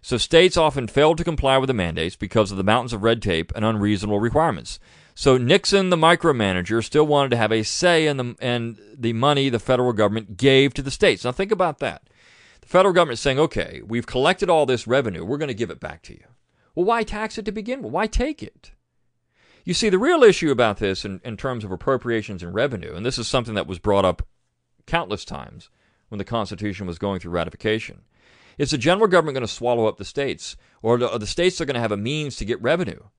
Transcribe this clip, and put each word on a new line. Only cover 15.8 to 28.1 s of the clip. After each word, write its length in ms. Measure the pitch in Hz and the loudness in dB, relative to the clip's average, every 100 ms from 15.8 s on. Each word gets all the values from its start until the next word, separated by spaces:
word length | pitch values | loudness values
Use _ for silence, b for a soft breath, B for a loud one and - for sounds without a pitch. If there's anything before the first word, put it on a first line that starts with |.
| 78 73 | -14 -14
to 100 | - | -20
you." 120 | - _ _ _ _ _ | -20 _ _ _ _ _
Well, 100 | - | -4
why 180 | 185 233 | 0 0
tax 340 | 220 214 214 - | -4 -6 -8 -8
it 80 | |
to 60 | 208 | -8
begin 300 | 208 214 269 | -8 -8 -8
with? 100 | 139 | -6
Why 160 | 151 220 | -4 -2
take 360 | - 269 294 | -2 -4 -6
it? 280 | - _ - - _ _ _ _ _ b b b | -16 _ -20 -20 _ _ _ _ _ b b b
You 80 | - | -6
see, 160 | 175 220 | 0 2
the 100 | 185 | 2
real 240 | 269 339 | 4 6
issue 280 | 233 175 156 | 6 6 0
about 260 | 120 113 101 | 2 0 0
this 280 | 101 95 | -2 -4
in, 160 | 104 95 | -8 -12
in 140 | 123 104 | -14 -8
terms 260 | 135 120 | -8 -8
of 80 | 104 | -8
appropriations 680 | 92 - 127 120 117 101 95 | -6 -2 -2 0 -4 -4 -12
and 120 | 85 | -6
revenue, 400 | 95 139 110 - | -2 -2 -4 -10
and 100 | 82 | -8
this 120 | 117 127 | -6 -6
is 100 | 113 | -2
something 260 | 131 117 | -4 -2
that 140 | 104 71 | -6 -6
was 120 | 90 | -4
brought 260 | 107 98 | 0 2
up 200 | 92 87 - _ _ _ _ _ - | 2 0 -10 _ _ _ _ _ -6
countless 380 | 170 156 208 | -4 -4 -8
times 440 | - 71 60 82 - _ _ _ _ | -10 -14 -16 -20 -20 _ _ _ _
when 80 | 104 | -12
the 60 | |
Constitution 640 | 98 117 101 98 104 92 92 | -6 -4 -4 -6 -8 -6 -10
was 100 | 82 | -6
going 220 | 101 95 | -4 -6
through 120 | 85 | -4
ratification, 720 | 87 80 - 110 110 - - _ | -4 -4 -4 -2 -2 -6 -18 _